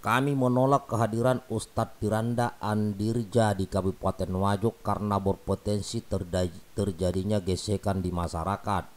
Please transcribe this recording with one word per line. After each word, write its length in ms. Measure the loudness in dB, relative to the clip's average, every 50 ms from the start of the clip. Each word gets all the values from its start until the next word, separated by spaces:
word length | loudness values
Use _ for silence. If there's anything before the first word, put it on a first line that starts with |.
| 0
Kami 320 | 2 2 2 2 2 2
menolak 480 | 2 2 4 4 4 4 4 4 2 2
kehadiran 560 | 0 0 2 2 2 2 2 2 2 2 0 -2 -4
Ustadz 480 | -6 -6 -6 -4 -2 -4 -4 -4 -4
Firanda 600 | -4 -2 0 0 0 0 0 0 0 0 -2 -2 -4
Andirja 960 | -4 -2 0 0 0 0 -2 -2 -2 -2 0 -2 -4 2 4 4 4 4 2
di 80 | 0 -2
Kabupaten 640 | 0 0 0 0 0 -2 0 -2 -2 0 0 -4 -2 0
Wajo 400 | 0 2 2 2 2 0 -2 -2 -2 -4
karena 320 | -4 -2 -2 0 0 0
berpotensi 880 | 0 2 0 -2 -2 -2 -4 -4 -2 0 -2 -2 -2 -2 -4 -6 -8 -4
terda-, 400 | -2 -4 -4 -2 -2 0 0 0 0 -2 -8 -18 -10 -2
terjadinya 640 | -2 -2 -2 0 0 0 0 0 0 0 0 0 0
gesekan 640 | 2 0 -2 -2 0 -2 -2 0 0 0 0 0 0
di 80 | -2 -2
masyarakat 720 | -2 -2 -2 -2 -4 -2 -2 -4 -4 -2 -2 -2 -2 -2 -6 -14